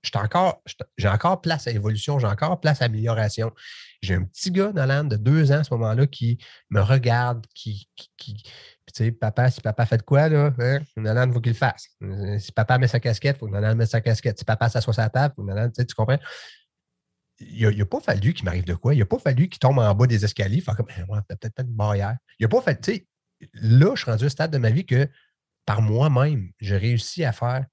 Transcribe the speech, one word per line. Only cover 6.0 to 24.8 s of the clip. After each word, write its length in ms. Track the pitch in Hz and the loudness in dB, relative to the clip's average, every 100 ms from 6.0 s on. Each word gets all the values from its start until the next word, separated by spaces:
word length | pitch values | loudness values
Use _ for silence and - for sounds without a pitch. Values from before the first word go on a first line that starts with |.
| 139 | 2
qui 300 | - 120 120 - - _ | 2 -2 -2 -6 -20 _
me 100 | 101 | 0
regarde, 680 | 98 135 120 117 123 117 113 | 4 4 4 2 0 -4 -8
qui, 360 | - - 101 - - | -14 -10 -10 -12 -20
qui, 140 | - _ | -20 _
qui, 180 | - | -16
puis 600 | 104 - - - _ - | -16 -18 -20 -20 _ -20
tu 100 | - 113 | -2 -2
sais, 60 | |
papa, 400 | 117 110 - 127 | 0 -4 2 2
si 80 | - | 2
papa 260 | 110 104 113 | -4 -2 0
fait 120 | 113 | 0
de 60 | |
quoi, 260 | - 139 156 | 2 4 4
là, 240 | 151 147 123 | 4 2 0
hein, 200 | 120 139 151 - | 0 0 -4 -6
Nolan, 360 | 107 113 127 | -2 2 2
faut 80 | 120 | 2
qu'il 100 | 117 | 0
le 60 | 117 | 0
fasse. 300 | 131 - - _ | 0 -2 -16 _
Euh, 360 | 101 98 101 101 | -10 -6 -4 -6
si 120 | - | -4
papa 260 | - 107 127 | -2 2 2
met 100 | 131 | 2
sa 120 | 120 | 0
casquette, 380 | 120 104 139 139 | -2 -2 -2 -2
faut 100 | 107 | -4
que 40 | |
Nolan 240 | 101 107 113 | -2 0 0
mette 140 | 113 | 0
sa 100 | 120 | 0
casquette. 380 | 110 107 123 104 | 0 -2 -2 -6
Si 60 | - | -4
papa 240 | 107 117 | 0 0
s'assoit 240 | 117 110 | 0 -2
sur 80 | 110 | 0
la 80 | 110 | 0
table, 240 | 127 147 - | 0 -2 -2
faut 60 | |
que 40 | 101 | -8
Nolan, 180 | 98 120 | -4 -4
tu 60 | 117 | -2
sais, 40 | 123 | -6
tu 100 | - | -2
comprends ? 240 | 110 139 - - - - _ _ _ _ _ _ _ _ | 0 0 -2 -18 -20 -20 _ _ _ _ _ _ _ _
Il 260 | - 107 110 | -16 0 0
a, 60 | |
il 100 | 104 | 2
a 40 | 101 | -2
pas 140 | 277 | -2
fallu 340 | - 101 104 | -2 0 0
qu'il 120 | 175 90 | 0 -4
m'arrive 200 | 87 87 | -4 -4
de 100 | 87 | -2
quoi. 180 | 120 147 | 2 2
Il 60 | |
a 40 | 101 | 2
pas 140 | 254 | 0
fallu 300 | 151 127 180 | 0 2 0
qu'il 100 | - | 2
tombe 180 | 135 131 | 2 4
en 140 | 107 | 2
bas 140 | 98 123 | 4 4
des 160 | 110 | 2
escaliers, 380 | 101 - 95 123 | -2 -2 -2 -2
faire 140 | - 110 | -2 -4
comme, 100 | - - | -6 -6
Eh, 60 | |
ouais, 160 | 90 104 98 | -6 -6 -6
t'as 80 | 98 | -10
peut-être 200 | 113 - | -10 -8
pas 80 | |
de 60 | 127 | -8
barrière. 460 | 113 104 101 101 123 _ _ | -4 -2 0 -2 -6 _ _
Il 60 | 110 | 0
a 40 | |
pas 120 | 226 | 2
fallu, 180 | 247 127 | 0 -2
tu 120 | - | -2
sais, 140 | 208 _ _ _ _ - | -6 _ _ _ _ -20
là, 400 | - 113 120 175 180 | -4 4 6 6 4
je 60 | |
suis 60 | - | -2
rendu 120 | 110 | 0
à 40 | 110 | -2
un 20 | |
stade 220 | - 160 | -2 -2
de 60 | 147 | 0
ma 120 | 117 | 0
vie 160 | 120 | 0